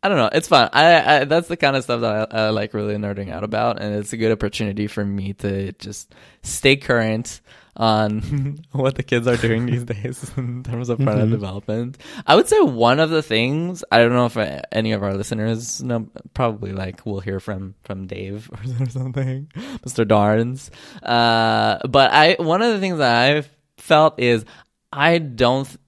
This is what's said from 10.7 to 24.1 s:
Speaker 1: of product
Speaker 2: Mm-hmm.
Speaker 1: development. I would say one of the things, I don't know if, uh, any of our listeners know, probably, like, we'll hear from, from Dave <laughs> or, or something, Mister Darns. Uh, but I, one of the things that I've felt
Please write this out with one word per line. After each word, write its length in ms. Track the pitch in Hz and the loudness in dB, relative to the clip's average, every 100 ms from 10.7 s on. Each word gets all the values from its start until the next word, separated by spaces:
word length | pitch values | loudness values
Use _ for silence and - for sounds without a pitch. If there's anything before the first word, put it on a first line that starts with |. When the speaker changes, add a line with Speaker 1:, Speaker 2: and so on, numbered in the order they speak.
| 117 123 | -8 -4
Speaker 1:
of 100 | 120 | 0
product 260 | 135 107 | 2 2
Speaker 2:
Mm-hmm. 60 | 107 | 2
Speaker 1:
development. 680 | 110 98 95 - 107 120 139 - - - | 0 -2 -8 -6 -6 -6 -10 -18 -12 4
I 80 | |
would 140 | 165 - | 4 6
say 120 | 427 | 4
one 380 | 320 120 117 135 | 2 4 4 4
of 120 | 160 | 2
the 120 | 160 | 0
things, 600 | 151 113 117 147 175 180 - | 0 0 0 -2 -4 -8 0
I 60 | 113 | 4
don't 140 | 117 | 6
know 140 | 123 120 | 4 2
if, 100 | 117 | 0
uh, 260 | 95 71 - | -4 -4 -6
any 200 | - 110 | -4 -2
of 100 | 107 | -2
our 120 | 98 | -2
listeners 680 | 98 101 110 107 113 117 - | -4 -4 -4 -2 -4 -6 -8
know, 260 | 127 117 107 - - | -4 -4 -6 -14 -16
probably, 380 | - 123 107 101 | -2 -2 -2 -8
like, 340 | 98 95 87 - | -8 -8 -8 -8
we'll 140 | 98 | -8
hear 180 | 95 98 | -6 -8
from, 360 | - 98 95 - | -6 -10 -10 -16
from 240 | - 95 95 | -14 -12 -10
Dave 440 | 95 95 101 113 - | -10 -10 -10 -12 -14
<laughs> 140 | 117 120 | -10 -6
or, 40 | |
or 40 | 131 | -6
something, 600 | 127 127 127 131 131 151 - 262 269 | -6 -6 -4 -4 -6 -10 -14 -12 -12
Mister 200 | 123 123 | -10 -4
Darns. 680 | 107 104 104 110 117 131 - - - - | 2 4 4 2 0 -6 -14 -20 -20 -14
Uh, 840 | - 117 117 113 113 110 110 104 131 | -2 2 4 4 2 2 2 0 0
but 240 | 139 135 | 4 6
I, 240 | 147 156 185 | 6 6 4
one 220 | 165 175 | 0 2
of 100 | 233 | 2
the 80 | 208 | 0
things 180 | 190 170 | -2 0
that 320 | 131 117 127 147 | 2 4 4 2
I've 120 | 143 _ _ _ | -2 _ _ _
felt 420 | - 156 156 | 2 6 6